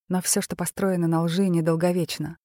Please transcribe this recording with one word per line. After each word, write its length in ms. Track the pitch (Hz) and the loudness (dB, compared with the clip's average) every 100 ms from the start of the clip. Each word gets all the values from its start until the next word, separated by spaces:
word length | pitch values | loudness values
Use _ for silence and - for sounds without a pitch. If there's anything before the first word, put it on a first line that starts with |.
| - | -6
Но 120 | 185 | -4
все, 220 | - 202 | -2 -2
что 140 | - 180 | -2 -4
построено 500 | 175 - 196 180 165 | -6 -2 0 2 2
на 160 | 165 | 2
лжи, 260 | 170 170 196 | 2 2 2
недолговечно. 880 | 170 165 165 180 180 160 - 151 165 | 2 2 2 2 2 -2 -4 -8 -10